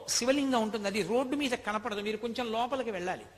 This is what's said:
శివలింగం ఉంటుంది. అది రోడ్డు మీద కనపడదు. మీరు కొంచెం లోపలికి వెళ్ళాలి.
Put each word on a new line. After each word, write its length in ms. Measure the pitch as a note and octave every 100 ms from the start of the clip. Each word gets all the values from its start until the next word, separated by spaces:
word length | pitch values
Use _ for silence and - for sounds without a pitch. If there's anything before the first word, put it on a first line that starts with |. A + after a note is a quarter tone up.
| -
శివలింగం 520 | - A#3+ C#4 C4+ B3
ఉంటుంది. 260 | G#3+ G#3+ G3+
అది 160 | G#3
రోడ్డు 320 | F3 A#3 B3+ C#4+
మీద 160 | C#4+
కనపడదు. 500 | A#3 - G#3 A3+ G#3
మీరు 160 | G#3 G#3+
కొంచెం 340 | A#3 A3+ A#3+
లోపలికి 400 | A3 A#3+ C4+ A#3
వెళ్ళాలి. 340 | F#3+ F3 D3+ -